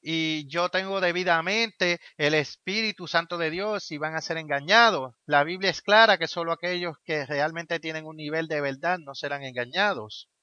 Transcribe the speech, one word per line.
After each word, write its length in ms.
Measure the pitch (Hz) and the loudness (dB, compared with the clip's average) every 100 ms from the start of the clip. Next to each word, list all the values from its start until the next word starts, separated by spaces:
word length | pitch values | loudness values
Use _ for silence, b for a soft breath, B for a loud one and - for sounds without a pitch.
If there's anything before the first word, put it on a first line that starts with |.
Y 480 | 151 160 160 156 147 | -2 -2 0 -2 -4
yo 220 | 160 175 | -2 0
tengo 320 | 185 190 196 | -2 -2 0
debidamente 960 | 180 175 185 165 165 214 233 _ 175 170 B _ | 0 0 2 2 2 -2 -2 _ 0 0 B _
el 160 | 147 | 2
Espíritu 720 | 156 143 - - 208 220 196 170 | 2 0 -6 -6 -2 -2 -4 -2
Santo 300 | 170 170 175 | -2 -2 -4
de 140 | 160 | -4
Dios 400 | 165 208 208 - | -2 -4 -4 -6
y 80 | 151 | -6
van 160 | 156 | -6
a 80 | 160 | -6
ser 160 | - 165 | -6 -6
engañados. 760 | 156 143 143 214 233 175 131 _ - | -2 -4 4 6 6 4 -4 _ 2
La 180 | 147 | 4
Biblia 240 | 151 185 190 | 4 0 -2
es 140 | 160 | -2
clara 340 | - 208 226 185 | 4 8 8 6
que 120 | 165 | 2
solo 220 | - 165 | -4 -4
aquellos 460 | 165 175 180 175 147 | -2 -2 -2 -4 -8
que 220 | - 156 135 | -6 -4 -2
realmente 520 | 147 151 165 165 170 | 0 0 -2 -6 -6
tienen 280 | 160 156 156 | -4 -8 -10
un 100 | 156 | -10
nivel 320 | 151 156 160 | -6 -4 -2
de 140 | 151 | -2
verdad 360 | 139 135 170 180 | -2 -2 -2 -2
no 160 | 143 | -4
serán 280 | 135 143 143 | -8 -6 -6
engañados. 880 | 139 123 123 160 208 160 107 - - _ | -8 -6 -6 0 0 -2 -8 -14 -18 _